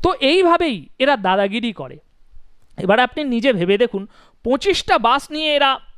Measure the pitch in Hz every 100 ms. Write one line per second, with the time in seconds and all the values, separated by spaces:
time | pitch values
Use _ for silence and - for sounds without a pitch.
0 | 339 330 269 349 359 339 339 214 139 -
1 | 262 269 185 190 202 214 233 202 135 156
2 | _ _ - - - - - - 190 214
3 | 247 - 294 240 247 214 175 202 233 196
4 | 202 - - _ 226 269 392 359 - 349
5 | 226 262 - 302 311 294 277 262 -